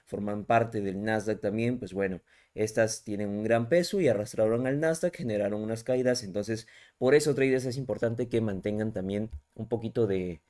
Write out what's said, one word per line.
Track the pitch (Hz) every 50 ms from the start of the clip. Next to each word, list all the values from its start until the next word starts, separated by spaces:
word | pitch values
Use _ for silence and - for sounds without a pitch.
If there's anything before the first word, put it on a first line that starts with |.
| _
forman | - - - 101 104 104 104 101
parte | - 120 113 113 113 113 110
del | 101 98 95 98 104
Nasdaq | 110 110 110 98 107 107 -
también, | - 104 98 110 117 120 127 123
pues | 104 92 92
bueno, | 98 98 95 95 85 _ _ _ _ _ _ -
estas | - 107 107 - 120 113 110 113 - -
tienen | - 104 101 104 101
un | 101 104 107
gran | 110 117 117 117 117
peso | 165 175 180 - - 196
y | 180 135
arrastraron | 110 101 107 - - - 110 110 113 120 127
al | 131 139 147
Nasdaq, | 156 160 165 160 - 180 -
generaron | - 156 120 107 104 104 101 104 107
unas | 107 107 113 113 -
caídas. | - 127 127 127 123 127 123 117
Entonces, | 98 87 101 104 107 113 110 - - - - - - _
por | - 127 127 143
eso, | 147 143 147 139
traders, | 117 135 135 131 131 127
es | 131 117
importante | 139 131 123 107 104 - 117 120 120 127 120
que | 120 117
mantengan | 113 107 98 92 - 107 104 107 110 110 110
también | 98 92 95 98 101 107 113 - - - _ _
un | - 110 110
poquito | 120 113 113 113 - 127 117
de, | 101 98 95 92 90 85 80 _ _